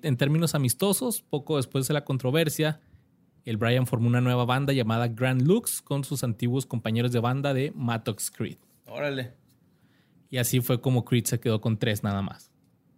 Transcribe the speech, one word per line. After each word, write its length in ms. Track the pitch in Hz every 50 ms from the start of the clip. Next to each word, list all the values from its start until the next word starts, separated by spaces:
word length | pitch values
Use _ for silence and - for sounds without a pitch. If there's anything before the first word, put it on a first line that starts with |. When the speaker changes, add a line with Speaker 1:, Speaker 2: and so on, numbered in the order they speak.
| -
Speaker 1:
en 140 | 156 127
términos 360 | 120 143 139 151 160 170 151 -
amistosos, 680 | 147 135 123 - - 285 - 285 - 262 240 214 - -
poco 320 | _ - 147 - - 156
después 300 | 139 127 - - 135 131
de 60 | - 151
la 100 | 147 -
controversia, 800 | - 135 123 - 127 135 165 170 151 - - 151 156 151 - _ _ - - _ _ _ _ _ _ _ _ _
el 120 | 117 110
Brian 300 | 104 117 117 123 127 127
formó 200 | - - 110 117
una 140 | 120 123 123
nueva 240 | 123 123 123 123 120
banda 280 | 120 123 135 143 139 139
llamada 340 | 131 113 110 113 117 120
Grand 340 | 120 113 113 131 131 131 127
Lux 400 | 127 156 202 240 - - - -
con 220 | - - 139 139 135
sus 200 | - 147 127 135
antiguos 440 | 120 107 - 120 120 123 135 131
compañeros 440 | - 135 113 - 110 110 117 120 123 120
de 60 | 117
banda 340 | 113 120 131 139 139 143 135
de 160 | 127 139 - -
Mattox 560 | 147 120 117 117 113 - 120 101 - - -
Creed. 280 | - - 113 76 - - _ _ _ _ _
Speaker 2:
Órale. 480 | - 110 139 147 143 139 131 123 120 - _ _ _ _ _ _ _ _ _ _ _ _ _ _ _ _ _ _ _
Speaker 1:
Y 80 | -
así 220 | 123 120 - - 127
fue 220 | 120 - 127 120
como 220 | - 135 127 120 117
Creed 220 | - 127 123 117
se 140 | - 123 117
quedó 200 | - 117 110 104
con 180 | - 120 110 101
tres 240 | 123 117 104 104 -
nada 180 | 104 101 98
más. 300 | 98 - - - - _ _ _ _ _ _ _ _ _ _